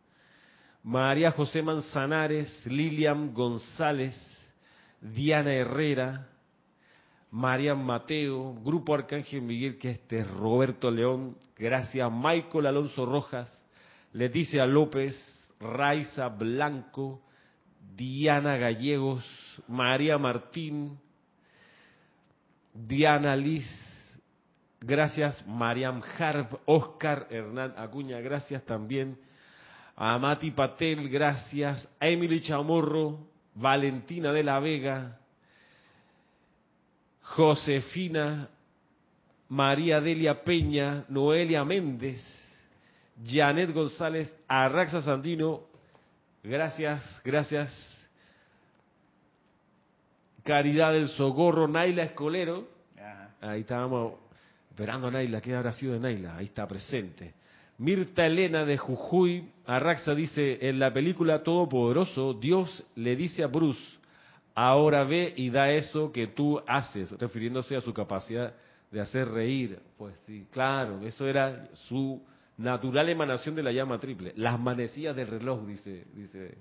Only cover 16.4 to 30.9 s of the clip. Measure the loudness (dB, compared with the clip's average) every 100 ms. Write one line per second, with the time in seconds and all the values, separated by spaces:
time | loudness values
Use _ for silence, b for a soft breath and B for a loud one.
16.4 | -2 0 -2 -4 -10 -8 -8 -10 b b
17.4 | b b _ _ -20 -10 -8 0 4 4
18.4 | 2 0 0 0 0 0 0 -2 -6 -18
19.4 | -20 -20 -8 0 2 4 2 2 2 -2
20.4 | -6 -10 -8 -6 -8 -12 _ _ _ _
21.4 | b b b b b b b b _ _
22.4 | _ _ _ -18 -4 4 6 6 4 2
23.4 | 0 -2 -6 -14 -20 -20 -20 -20 _ _
24.4 | _ _ _ _ -2 2 2 2 -2 -2
25.4 | -10 -4 -2 0 -2 -4 -10 -4 -2 -2
26.4 | -4 -6 4 4 4 -4 -2 -2 -4 -8
27.4 | -8 -8 -8 -10 -12 -10 -10 -10 -6 -6
28.4 | -6 -10 -6 -6 -4 -4 -4 -8 B B
29.4 | B B B B B -2 2 4 2 2
30.4 | 0 0 0 2 -2